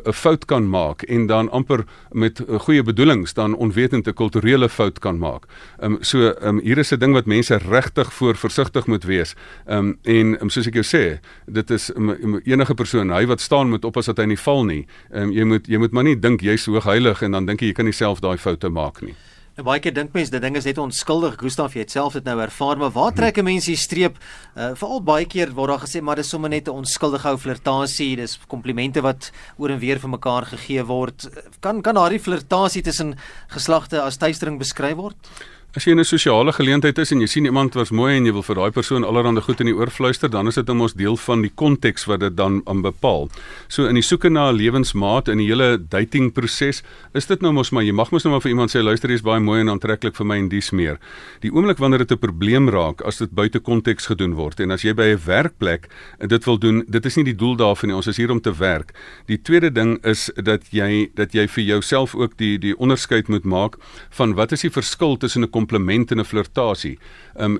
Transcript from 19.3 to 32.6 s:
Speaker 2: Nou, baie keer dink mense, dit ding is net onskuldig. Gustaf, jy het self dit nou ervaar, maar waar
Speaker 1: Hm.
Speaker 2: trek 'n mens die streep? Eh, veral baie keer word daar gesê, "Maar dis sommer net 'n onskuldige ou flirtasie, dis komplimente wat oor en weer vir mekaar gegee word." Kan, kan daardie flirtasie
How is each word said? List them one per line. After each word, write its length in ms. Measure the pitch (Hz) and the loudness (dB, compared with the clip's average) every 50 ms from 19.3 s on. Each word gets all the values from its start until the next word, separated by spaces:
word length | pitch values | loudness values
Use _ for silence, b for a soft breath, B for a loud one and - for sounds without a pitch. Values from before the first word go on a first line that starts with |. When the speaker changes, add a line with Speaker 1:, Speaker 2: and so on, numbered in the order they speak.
| b b b b b - | b b b b b -8
Speaker 2:
Nou, 80 | 135 | -4
baie 140 | 123 135 147 | -2 -2 -2
keer 140 | - 175 131 | -2 -4 -4
dink 200 | 139 147 147 - | -4 -6 -4 -4
mense, 180 | 185 160 120 | -4 -4 -2
dit 100 | 120 127 | -4 -4
ding 140 | 117 131 139 143 | -4 -4 -4 -4
is 80 | 123 | -4
net 120 | 139 139 156 | -4 -4 -4
onskuldig. 600 | 147 131 117 - - - 156 165 165 156 - - | -6 -6 -6 -8 -2 0 0 0 0 -2 -4 -4
Gustaf, 360 | 120 131 131 - 151 131 - | -6 -6 -4 -4 -4 -4 -4
jy 60 | 120 | -8
het 120 | 107 - | -8 -6
self 220 | - 139 143 143 143 | -4 -2 -2 -2 -4
dit 100 | 143 127 | -6 -6
nou 140 | 131 120 117 | -4 -4 -4
ervaar, 360 | 110 107 - - 143 139 147 143 | -4 -6 -4 -4 -2 -2 0 0
maar 140 | 147 135 | -2 -2
waar 200 | 107 120 - 240 | 0 0 0 0
Speaker 1:
Hm. 40 | - | 2
Speaker 2:
trek 220 | - 233 226 214 214 | 2 0 2 2 0
'n 60 | 190 | 0
mens 220 | 185 185 185 - | 0 0 0 -2
die 100 | - 165 | -2 -2
streep? 420 | 151 - - 180 160 180 170 135 B B B B B B B B | -4 -4 -4 0 0 0 0 0 B B B B B B B B
Eh, 160 | - 117 123 127 | -8 -8 -8 -6
veral 280 | - - 208 254 262 | -8 -6 -6 -6 -4
baie 240 | 185 156 151 151 170 | 2 2 2 2 2
keer 280 | 165 - 185 175 147 127 | -2 -2 -4 -4 -4 -2
word 160 | 127 135 135 | -4 -2 -2
daar 100 | 143 127 | -2 -4
gesê, 220 | 139 135 143 170 | -4 -8 -8 -6
"Maar 140 | 151 147 147 | -4 -4 -4
dis 140 | 147 147 - | -4 -4 -6
sommer 200 | - 160 156 156 | -6 -6 -4 -4
net 180 | 151 151 143 156 | -4 -4 -4 -6
'n 40 | |
onskuldige 580 | 135 135 135 135 - - - 151 139 135 135 147 | -8 -6 -6 -6 -4 -2 -2 -2 -2 -2 -2 -2
ou 80 | 139 131 | -4 -2
flirtasie, 760 | 135 135 127 117 - 147 135 135 139 135 - - 151 135 131 | -4 -8 -8 -6 -2 -2 -2 0 -2 -4 -4 -4 -4 -4 -4
dis 220 | 120 120 110 - - - - | -6 -6 -8 -10 -12 -12 -14
komplimente 540 | - 123 107 123 123 117 123 135 135 151 | -14 -10 -8 -6 -4 -4 -4 -2 -2 0
wat 300 | 127 135 131 135 - - B B B B B - | 0 0 -2 -2 -8 -16 B B B B B -6
oor 120 | 143 143 | -4 -4
en 100 | 139 127 | -4 -4
weer 180 | 110 127 135 131 | -2 -2 -4 -4
vir 100 | 131 131 | -4 -6
mekaar 360 | 127 120 - 127 123 123 117 | -8 -4 -2 -2 -2 -2 -4
gegee 380 | - - 117 - - 139 131 123 | -6 -12 -14 -8 -6 -4 -4 -2
word." 460 | 113 127 127 127 123 120 - - 135 - - - - - - | -2 -2 -2 -4 -4 -6 -12 -18 -18 -18 -20 -20 -20 -20 -8
Kan, 200 | - 190 214 220 | -6 -4 -4 -2
kan 140 | 185 220 226 | -2 0 4
daardie 240 | 202 175 170 196 208 | 4 4 4 2 0
flirtasie 640 | - - 180 151 131 - 190 185 | -2 -2 -4 -4 -2 -2 0 0